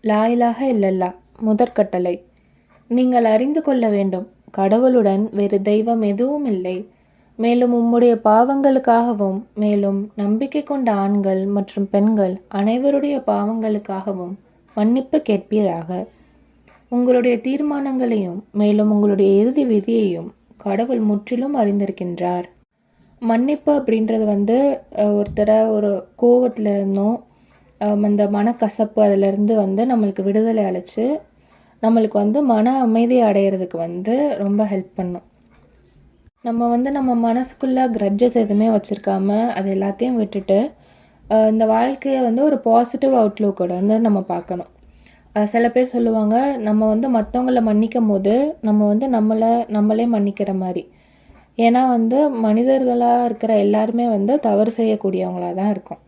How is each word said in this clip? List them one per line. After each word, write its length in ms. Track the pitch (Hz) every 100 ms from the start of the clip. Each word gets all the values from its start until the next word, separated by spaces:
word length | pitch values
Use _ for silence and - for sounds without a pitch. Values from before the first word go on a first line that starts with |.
"லா 260 | 220 208 220
இலாஹ 340 | 240 233 233
இல்லல்லா, 540 | 269 226 196 190 185 - _ - 220
முதற்கட்டளை. 760 | 214 240 - 202 185 180 175 _ _ _ _ _ _ _
நீங்கள் 380 | 240 254 247 226
அறிந்து 360 | 214 262 302
கொள்ள 280 | 311 262 226
வேண்டும், 380 | 202 196 185 - _ - -
கடவுளுடன் 800 | 196 214 254 254 202 196 214 202
வேறு 260 | 202 202
தெய்வம் 400 | 202 208 226 233
எதுவும் 440 | 208 202 254 294 277
இல்லை. 420 | 196 180 185 208 _ _ _ _ -
மேலும் 380 | 233 240 247
உம்முடைய 460 | 240 233 240 240 233
பாவங்களுக்காகவும், 1200 | 226 214 247 277 277 262 262 233 240 214 202 190 - -
மேலும் 560 | 208 208 202 196 208 -
நம்பிக்கை 480 | 202 214 277 302
கொண்ட 300 | 285 277 240
ஆண்கள் 520 | 202 196 202 196 190 196
மற்றும் 440 | 202 196 - 196
பெண்கள் 520 | 202 208 220 190 190 -
அனைவருடைய 680 | 196 202 240 277 285 285 277 262
பாவங்களுக்காகவும் 1040 | 202 208 226 220 208 208 190 190 190 180 196 _ _ _ -
மன்னிப்பு 460 | 208 247 262 311 302
கேட்பீராக. 800 | 202 - 214 196 170 165 180 190 _ _ _ _ _ _ _ _
உங்களுடைய 480 | 240 247 247 240 240
தீர்மானங்களையும், 1080 | 262 277 302 285 277 262 247 220 185 175 -
மேலும் 400 | 208 208 208 214
உங்களுடைய 500 | 208 208 196 196 196
இறுதி 240 | 220 285 262
விதியையும் 680 | 214 196 226 208 170 165 - _ _
கடவுள் 420 | - 196 240 247
முற்றிலும் 560 | 214 208 208 240 269 277
அறிந்திருக்கின்றார்." 880 | 208 202 196 190 180 175 175 180 180 _ _ _ _ _ _ _
மன்னிப்பு 580 | 233 226 262 294 - 294
அப்படின்றது 460 | 262 226 220 226 214
வந்து, 540 | 202 202 233 277 269 - -
அஹ், 280 | 208 208
ஒருத்தரை 440 | 208 - 208 220 220
ஒரு 400 | 214 208 190 - _
கோவத்துல 540 | 240 247 254 240 208 202
இருந்தோம், 500 | 196 196 208 233 - _ _ _ _ _
அஹ், 240 | 208 208
அந்த 240 | 208 208 202
மனக்கசப்பு, 760 | 202 208 240 214 - 214 214
அதுலேருந்து 520 | 214 196 196 196 208 226
வந்து 400 | 190 196 240 240
நம்மளுக்கு 280 | 208 190
விடுதலை 400 | 196 208 226 220
அளிச்சு, 560 | 196 185 185 - 240 311 - _ _ _ _ _
நம்மளுக்கு 320 | 226 226 214
வந்து 280 | 208 202 240
மன 400 | 285 220 226 262
அமைதி 400 | 254 226 233 254
அடையிறதுக்கு 560 | 226 202 196 190 180 170
வந்து 580 | 170 175 196 247 294 240
ரொம்ப 260 | 202 202
ஹெல்ப் 280 | 214 196 185 -
பண்ணும். 260 | 180 175 _ _ _ _ _ _ _ _ _ _ _ _
நம்ம 280 | 240 233 233
வந்து 220 | 240 262
நம்ம 420 | 277 254 240 233
மனசுக்குள்ள 540 | 233 254 - 262 254 254
கிரட்ஜஸ் 420 | 220 202 202 240
எதுவுமே 340 | 240 214 208 220
வச்சிருக்காம, 800 | 214 - 202 - 196 196 208 233
அது 260 | - 196
எல்லாத்தையும் 420 | 190 196 196 247 240
விட்டுட்டு, 560 | 214 202 190 196 269 - _ _ _ _ -
அஹ், 200 | 220 220
இந்த 160 | 220 220
வாழ்க்கையை 560 | 220 247 269 277 269
வந்து 220 | 247 233
ஒரு 140 | 294 277
பாசிட்டிவ் 560 | 240 226 240 254 269
அவுட்லுக்கோட 540 | 254 214 208 208 196 180
வந்து 320 | 180 196 220
நம்ம 220 | 226 202
பார்க்கணும். 460 | 185 175 170 180 - _ - _ - _ _ 214
அஹ், 80 |
சில 260 | 208 233 233
பேர் 160 | 240 254
சொல்லுவாங்க, 720 | 240 233 220 214 226 277 269
நம்ம 300 | 214 214 214
வந்து 240 | 214 269
மத்தவங்கள 500 | 233 214 247 254 247
மன்னிக்கும் 460 | 226 214 220 240 220
போது 480 | 202 196 233 294 -
நம்ம 260 | 220 208 208
வந்து 200 | 208 269
நம்மளை, 640 | 233 214 220 226 233 226
நம்மளே 380 | 214 208 214 240
மன்னிக்கிற 480 | 226 202 196 202 190
மாதிரி. 340 | 185 180 - _ _ _ _ - _ -
ஏன்னா 300 | 226 247 262
வந்து 420 | 240 226 254 294
மனிதர்களா 960 | 247 220 214 247 269 254 240 240 240 240
இருக்கிற 320 | 220 226 220
எல்லாருமே 500 | 202 208 220 233 240
வந்து 320 | 208 202 285
தவறு 340 | 233 202 220 226
செய்யக்கூடியவங்களா 760 | 226 214 202 185 185 180 175
தான் 160 | 175 202
இருக்கும். 280 | 196 - 175